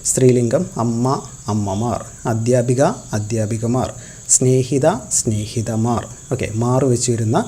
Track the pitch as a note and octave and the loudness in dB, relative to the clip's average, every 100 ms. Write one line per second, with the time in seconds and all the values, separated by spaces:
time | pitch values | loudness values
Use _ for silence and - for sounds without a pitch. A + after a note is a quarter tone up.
0 | - - B2+ B2 A#2 C#3 F3+ - A#2+ A#2 | -2 4 6 6 4 0 0 0 0 2
1 | B2 C#3+ - - - G#2+ G2+ G2 A#2+ G2+ | 0 -2 -6 -10 -4 -2 -2 -2 -2 -4
2 | - - C3 A2 A#2 B2+ B2 B2+ D3+ B3 | -6 -8 -4 -2 2 2 2 2 0 0
3 | - G#2+ G#2 A2+ G#2+ A2+ A2+ B2 G#2+ - | -6 -6 -4 -2 -2 -2 -2 0 -2 -6
4 | - - - - B2+ C3 B2+ C#3+ D#3 A#3 | -16 -10 -2 2 4 4 2 2 2 0
5 | - - A#2+ G#2+ G#2+ A#2+ A2+ A2 A#2 A#2 | -2 -2 0 -2 -2 -4 -2 0 0 0
6 | - - - C3 - A2 A#2+ C3 C3+ A#2+ | -4 -12 -6 -4 -4 -2 2 2 2 2
7 | - A2+ A2 D#3+ | 0 0 2 0